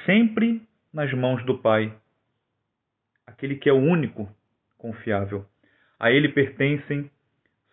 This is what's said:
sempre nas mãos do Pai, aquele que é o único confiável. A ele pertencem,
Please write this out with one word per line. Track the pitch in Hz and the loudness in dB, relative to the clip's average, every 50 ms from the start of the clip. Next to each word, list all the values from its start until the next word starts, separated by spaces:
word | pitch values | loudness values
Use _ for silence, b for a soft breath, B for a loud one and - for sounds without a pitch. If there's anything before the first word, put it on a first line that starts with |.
| - | -2
sempre | - 190 220 233 220 220 226 220 233 226 226 - _ _ _ _ _ | 2 2 4 4 2 2 0 0 0 -2 -4 -8 _ _ _ _ _
nas | - 156 147 131 131 | -8 -6 -4 -4 -2
mãos | 127 127 127 131 120 120 | -2 0 0 -2 -2 -2
do | 131 123 | -4 -4
Pai, | - - 113 110 110 107 110 110 - _ _ _ _ _ _ _ _ _ _ _ _ _ _ _ _ _ _ _ _ _ _ _ _ _ | 0 2 2 2 2 2 -2 -6 -14 _ _ _ _ _ _ _ _ _ _ _ _ _ _ _ _ _ _ _ _ _ _ _ _ _
aquele | - 110 - 139 139 139 | -20 -16 -10 -8 -8 -8
que | 139 - 143 | 0 2 4
é | 135 | 4
o | |
único | 135 135 160 180 165 135 110 - 113 104 98 - _ _ _ _ _ _ _ _ | 4 4 4 2 2 0 -4 -6 -10 -12 -12 -14 _ _ _ _ _ _ _ _
confiável. | _ - 117 107 - - 113 104 98 101 98 104 101 98 _ _ _ _ _ _ _ _ _ _ - | _ -14 -14 -14 -10 -6 -4 -2 -2 -2 -4 -8 -10 -12 _ _ _ _ _ _ _ _ _ _ -2
A | 113 117 | 0 2
ele | 123 143 151 143 | 2 4 2 2
pertencem, | - 143 135 135 - - 135 143 147 139 - - 147 143 143 143 _ _ _ _ _ _ _ _ _ _ _ _ | 0 0 0 0 -2 -4 -2 -2 -2 -4 -6 -8 -8 -8 -8 -12 _ _ _ _ _ _ _ _ _ _ _ _